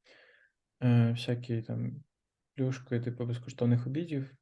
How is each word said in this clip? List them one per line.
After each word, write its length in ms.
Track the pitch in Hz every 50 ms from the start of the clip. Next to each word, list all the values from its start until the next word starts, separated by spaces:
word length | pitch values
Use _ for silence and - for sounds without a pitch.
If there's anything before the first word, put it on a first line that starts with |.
| _ _ - - - _ _ _ _ _ _ _ _ _ _ - 127
е, 280 | 123 120 120 117 117
всякі 500 | 117 120 - - 120 120 - - 117 117
там 420 | 113 - 117 117 120 123 123 - - _ _ _ _ _ _ _ _ _ _
плюшки, 440 | - 131 131 131 - - - 131 117
типу, 260 | 120 127 120 - 120
безкоштовних 600 | 120 117 120 - - - - 120 120 120 120 120 127
обідів. 480 | 131 156 175 165 151 139 135 - - _